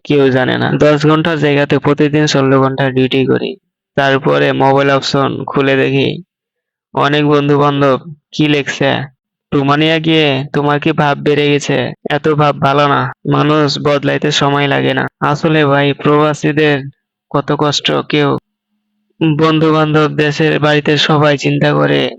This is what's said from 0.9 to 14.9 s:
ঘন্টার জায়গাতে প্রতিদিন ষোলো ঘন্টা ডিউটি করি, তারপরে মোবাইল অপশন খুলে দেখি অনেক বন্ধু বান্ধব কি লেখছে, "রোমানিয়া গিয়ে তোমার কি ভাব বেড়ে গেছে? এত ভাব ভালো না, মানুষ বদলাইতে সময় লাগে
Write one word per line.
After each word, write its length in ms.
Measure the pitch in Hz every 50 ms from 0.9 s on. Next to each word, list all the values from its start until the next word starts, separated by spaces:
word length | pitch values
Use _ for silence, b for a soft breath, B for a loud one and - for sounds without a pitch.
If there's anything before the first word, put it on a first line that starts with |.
| 151 147 151
ঘন্টার 320 | 151 156 160 160 175 165 147
জায়গাতে 400 | 147 147 143 143 143 143 151 139
প্রতিদিন 480 | - 147 143 143 151 147 147 151 151
ষোলো 360 | 151 - 139 135 131 135 135
ঘন্টা 280 | 131 131 135 131 139 135
ডিউটি 360 | 127 131 131 127 135 135 131
করি, 300 | 131 127 123 123 - - - _ _ _ _ _ _ -
তারপরে 580 | 147 139 139 135 135 139 147 143 143 143 143
মোবাইল 380 | 131 135 135 135 135 139 139 139
অপশন 540 | 139 135 - - - 139 135 131 - - 131
খুলে 320 | - - 143 135 135 135
দেখি 460 | 135 131 131 135 139 127 123 151 165 180 _ _ _ _ _ _ _ _ _ _ _ _ _ -
অনেক 340 | 135 139 143 147 151 147 147
বন্ধু 300 | 147 143 143 143 147 139
বান্ধব 400 | 147 147 143 143 143 135 131 123 - 170 151 _ _ _
কি 160 | - - 151 147
লেখছে, 420 | 147 143 135 - - - 139 135 127 117 135 - _ _ _ _ _ _ _ - -
"রোমানিয়া 440 | 143 139 139 143 147 156 160 160 160
গিয়ে 460 | 156 160 160 160 156 147 135 135 139 143
তোমার 280 | - 151 143 147 147 147
কি 120 | 147 160
ভাব 260 | 151 156 151 143 143 139
বেড়ে 320 | 143 147 147 147 147 143
গেছে? 420 | 147 143 - - 139 135 120 110 - _ - -
এত 180 | 147 147 - 156
ভাব 320 | 151 147 147 147 139 139
ভালো 280 | 147 139 139 147 147 143
না, 240 | 139 131 131 131 - _ - 147
মানুষ 460 | 143 143 143 147 151 156 151 139 143 143
বদলাইতে 520 | 139 147 147 139 139 139 139 139 - 151
সময় 380 | 147 - 147 139 143 143 143 139
লাগে 260 | 139 135 131 135